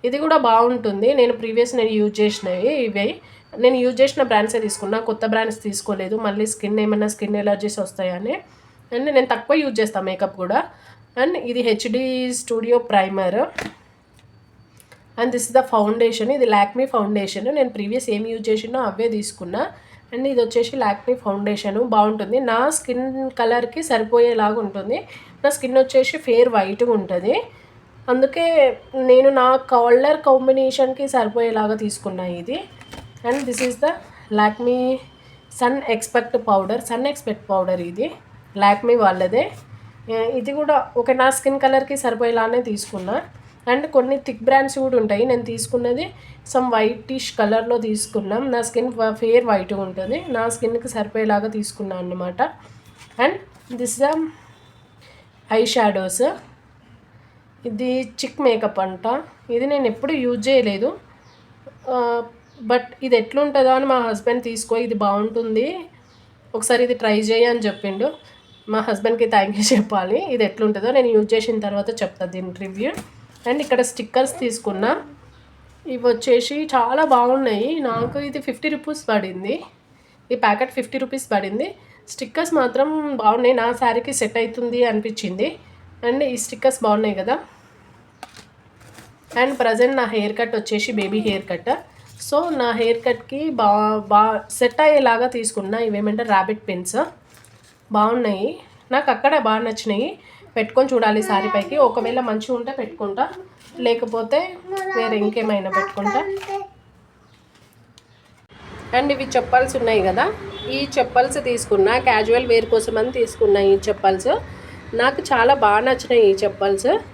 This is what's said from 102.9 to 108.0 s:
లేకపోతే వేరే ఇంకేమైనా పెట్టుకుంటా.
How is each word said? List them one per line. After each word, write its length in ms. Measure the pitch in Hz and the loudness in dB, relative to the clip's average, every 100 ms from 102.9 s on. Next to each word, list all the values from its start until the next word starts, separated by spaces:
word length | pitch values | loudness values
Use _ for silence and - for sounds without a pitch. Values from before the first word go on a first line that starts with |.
| - 202 196 311 - - - - - 240 | -8 -6 -4 -4 -4 -18 -20 -20 -2 0
లేకపోతే 540 | 233 233 226 220 277 370 349 359 392 381 381 | 0 -2 -4 0 0 -2 -10 -10 -8 -4 -2
వేరే 200 | 226 220 | -2 0
ఇంకేమైనా 520 | 208 220 226 202 190 | 0 -2 -2 -2 -2
పెట్టుకుంటా. 500 | 185 196 - 202 403 392 392 - 392 392 - _ _ _ _ _ _ _ _ _ _ _ - | -4 -4 -4 -2 -2 -4 -8 -8 -10 -10 -18 _ _ _ _ _ _ _ _ _ _ _ -20